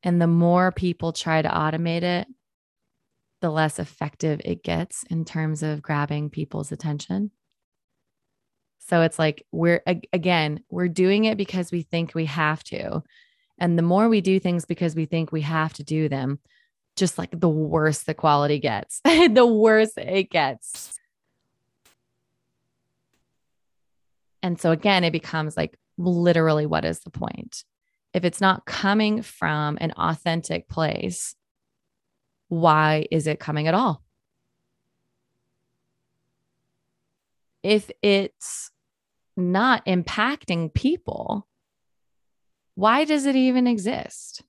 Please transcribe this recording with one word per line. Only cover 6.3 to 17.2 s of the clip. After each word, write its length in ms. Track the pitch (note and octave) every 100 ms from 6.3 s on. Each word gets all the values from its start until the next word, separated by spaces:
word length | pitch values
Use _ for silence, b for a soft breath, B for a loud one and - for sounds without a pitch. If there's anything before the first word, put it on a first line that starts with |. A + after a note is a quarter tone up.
people's 420 | - D3+ D#3+ D3
attention. 600 | D3+ D#3+ D3 - F#3 G#3 _ _ _ _ _ _ _ _ _ _ _ _ _ _ _
So 220 | - F3
it's 180 | E3 -
like, 260 | D#3 D3+ _
we're, 300 | E3 E3+ E3+ -
ag-, 240 | F3+ -
again, 500 | F#3 F3 F3 D#3 D3+ _
we're 180 | D3+ F3
doing 380 | E3 F#3 G3+ A3
it 120 | A3
because 340 | G3 F3+ E3+
we 120 | F3
think 300 | D#3+ E3+ E3
we 120 | E3 D#3+
have 380 | C#3+ D3+ D#3 -
to. 380 | - - - - b b b b _
And 180 | F3+ E3+
the 60 |
more 260 | E3+ F3+ A3+
we 120 | A3
do 180 | F#3 F#3+
things 260 | F#3 F3 D#3+
because 300 | E3+ F3 D#3+
we 100 | D#3
think 260 | E3+ D#3+
we 100 | D#3+
have 320 | D3 D#3+ D#3+
to 100 | -
do 260 | C#3+ D#3 D#3
them, 300 | C3+ C3 C#3+ _ _ _ _ _ -
just, 200 | F#3
like, 120 | -